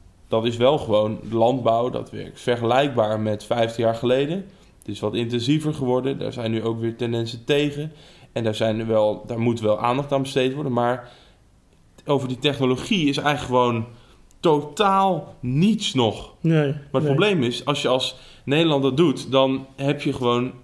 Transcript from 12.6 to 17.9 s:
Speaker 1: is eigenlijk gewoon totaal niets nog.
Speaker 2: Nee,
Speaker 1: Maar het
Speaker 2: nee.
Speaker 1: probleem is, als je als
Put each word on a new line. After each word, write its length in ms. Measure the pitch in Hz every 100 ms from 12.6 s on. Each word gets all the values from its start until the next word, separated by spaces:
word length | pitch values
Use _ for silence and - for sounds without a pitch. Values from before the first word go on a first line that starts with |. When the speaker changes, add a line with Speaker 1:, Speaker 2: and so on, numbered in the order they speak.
| 127 127 - 208 143
Speaker 1:
is 80 | 139
eigenlijk 300 | 143 139 127
gewoon 400 | 123 120 113 113 - - - - _
totaal 920 | 175 147 147 - 196 196 196 165 - -
niets 540 | 123 135 202 214 -
nog. 400 | 131 113 92 - -
Speaker 2:
Nee, 260 | 165 160 143
Speaker 1:
Maar 80 | 147 -
het 0 |
Speaker 2:
nee. 120 | 135
Speaker 1:
probleem 380 | 147 143 208 180
is, 220 | 120 117
als 180 | - 143
je 60 |
als 280 | 131